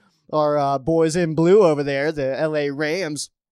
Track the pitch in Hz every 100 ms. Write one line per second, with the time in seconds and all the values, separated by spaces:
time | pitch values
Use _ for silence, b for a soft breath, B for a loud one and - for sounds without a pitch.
0 | b b _ 156 147 147 139 139 131 165
1 | 160 170 165 156 165 208 180 147 143 139
2 | 147 151 131 131 156 151 143 139 151 175
3 | 165 143 - _ _